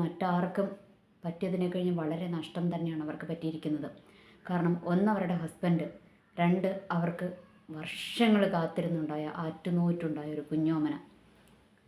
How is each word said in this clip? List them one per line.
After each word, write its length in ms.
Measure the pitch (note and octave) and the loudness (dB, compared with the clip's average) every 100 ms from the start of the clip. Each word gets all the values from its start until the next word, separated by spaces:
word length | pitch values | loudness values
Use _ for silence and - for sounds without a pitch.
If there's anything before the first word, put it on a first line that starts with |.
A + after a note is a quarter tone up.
മറ്റാർക്കും 640 | E3+ - F#3 F3 F3 G3 G3+ - - _ _ _ | 0 0 0 2 2 0 -2 -4 -18 _ _ _
പറ്റിയതിനെ 440 | E3+ E3+ F#3+ F#3 F3+ | -8 -4 -2 0 0
കഴിഞ്ഞ് 200 | F3+ F3+ E3+ | 0 0 0
വളരെ 260 | D#3 E3 F3+ E3+ | 0 -2 -4 -4
നഷ്ടം 280 | D#3 F3 E3+ | -6 -2 -2
തന്നെയാണ് 280 | E3 E3 D#3 D3+ | 0 -2 -2 -4
അവർക്ക് 200 | - D#3+ | -6 -6
പറ്റിയിരിക്കുന്നത്. 580 | E3 D#3+ D#3 D3+ D3+ C#3+ - - - - - - | -4 -4 -4 -4 -4 -4 -12 -20 -20 -20 -14 -4
കാരണം 260 | F3+ E3+ F3 F3 | 0 2 2 2
ഒന്ന് 160 | F3+ G#3 | 4 4
അവരുടെ 220 | G3+ F3+ F3 | 2 0 -2
ഹസ്ബൻഡ്, 440 | D#3+ - F3 E3 D3 - - _ _ - | -4 -2 2 2 0 -8 -20 _ _ 2
രണ്ട് 340 | E3+ F#3 F#3+ F#3+ - F3 | 4 4 2 -2 -2 0
അവർക്ക് 320 | E3+ F3 F3+ - - - - D#3 | 0 -2 -6 -8 -16 -20 -14 -12
വർഷങ്ങൾ 680 | E3 - - - A3+ G#3 F3+ | -10 -10 -6 2 6 6 6
കാത്തിരുന്നുണ്ടായ 720 | E3+ E3 - E3 E3 D3+ D3+ D3+ - | 2 0 0 -2 -2 -2 -4 -6 -6
ആറ്റുനോറ്റുണ്ടായ 840 | E3 E3 F#3 F3 F3 F3 E3 D3+ D3+ D3+ | -6 -6 -2 2 2 2 -2 -4 -4 -6
ഒരു 80 | C#3+ | -2
കുഞ്ഞോമന. 440 | D#3 D#3 D#3+ D3+ C#3 - - - - - - _ _ | 2 2 4 2 -2 -10 -20 -20 -20 -20 -20 _ _